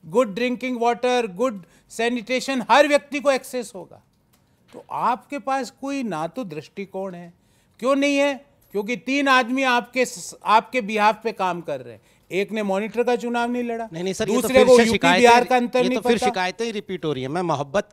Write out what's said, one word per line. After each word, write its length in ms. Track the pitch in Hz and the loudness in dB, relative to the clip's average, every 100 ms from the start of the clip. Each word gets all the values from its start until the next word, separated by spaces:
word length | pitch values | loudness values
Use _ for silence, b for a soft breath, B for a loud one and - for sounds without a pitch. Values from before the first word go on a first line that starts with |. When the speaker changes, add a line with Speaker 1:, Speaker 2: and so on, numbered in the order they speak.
| 160 | -2
Speaker 1:
good 180 | 196 247 190 | 0 0 -2
drinking 420 | 247 254 254 247 | -4 -4 -6 -2
water, 420 | 233 240 247 247 226 | -2 0 0 0 -2
good 260 | 175 254 202 160 b b | -4 -4 -4 -18 b b
sanitation, 760 | - 233 240 208 254 - 262 202 | -4 -4 -4 -4 -4 -2 -6 4
हर 160 | 247 294 | 4 6
व्यक्ति 320 | 285 - 285 | 2 0 -2
को 120 | 277 | 0
एक्सेस 400 | 262 - 254 220 185 | 0 -4 -10 -10 -14
होगा। 280 | 151 - _ _ _ _ _ _ _ | -18 -20 _ _ _ _ _ _ _
तो 120 | - - | -20 -10
आपके 480 | 139 190 247 _ 285 | -4 -2 -2 _ -10
पास 300 | - 269 233 | -4 -4 -6
कोई 320 | _ 269 277 | _ -8 -6
ना 240 | 233 156 165 | -4 -4 -6
तो 160 | 254 | -8
दृष्टिकोण 720 | 214 151 - - 185 190 190 175 | -10 -12 -14 -14 -12 -10 -10 -12
है, 180 | 175 _ _ _ _ _ | -20 _ _ _ _ _
क्यों 160 | 240 277 | -2 0
नहीं 220 | 285 277 | 2 2
है? 280 | 285 262 _ _ _ | 0 -2 _ _ _
क्योंकि 240 | 196 208 240 | -8 -4 -6
तीन 320 | - 277 277 | -2 -2 2
आदमी 360 | 254 233 262 | 2 2 0
आपके 420 | 262 240 247 262 240 | 0 0 -2 -2 -2
स-, 300 | 175 - - 180 | -4 -16 -10 2
आपके 360 | 220 226 254 | 2 4 -6
बिहाफ 420 | 202 214 208 214 | -2 2 2 2
पे 80 | 226 | -6
काम 300 | 214 185 175 | -4 -4 -4
कर 200 | 156 139 | -6 -10
रहे 120 | 120 | -10
हैं। 80 | 110 b b _ | -20 b b _
एक 200 | 175 202 | -4 -4
ने 120 | 220 | -4
मॉनिटर 400 | 208 190 214 226 | -2 -2 -2 -2
का 120 | 240 240 | 0 0
चुनाव 360 | 240 240 240 | -2 -4 -2
नहीं 120 | 247 | -4
लड़ा, 260 | 240 226 226 | -4 -6 -8
Speaker 2:
नहीं, 100 | 165 | -6
नहीं 100 | 185 | -6
सर, 160 | 180 208 | -4 0
ये 60 | 240 | 0
तो 60 | |
Speaker 1:
दूसरे 160 | 220 254 | 4 6
Speaker 2:
फिर 100 | - | 8
Speaker 1:
को 100 | 247 | 8
Speaker 2:
से 60 | |
Speaker 1:
यूपी 80 | 226 | 6
Speaker 2:
शिकायतें, 300 | 220 170 180 | 4 4 6
Speaker 1:
बिहार 240 | 240 240 247 | 8 8 6
का 100 | 254 | 2
अंतर 280 | 240 254 | 2 0
Speaker 2:
ये 60 | 247 | 0
Speaker 1:
नहीं 100 | 254 | 0
Speaker 2:
तो 100 | 185 | 0
फिर 80 | 233 | 2
Speaker 1:
पता। 100 | 247 | 0
Speaker 2:
शिकायतें 380 | 185 180 190 233 | 0 -4 -4 -6
ही 60 | |
रिपीट 340 | 208 - 185 160 | -6 -8 -6 -4
हो 80 | |
रही 80 | 135 | -4
हैं। 80 | 131 | -4
मैं 120 | 165 | -4
मोहब्बत 480 | 175 139 143 190 - | -2 -2 -2 -4 -6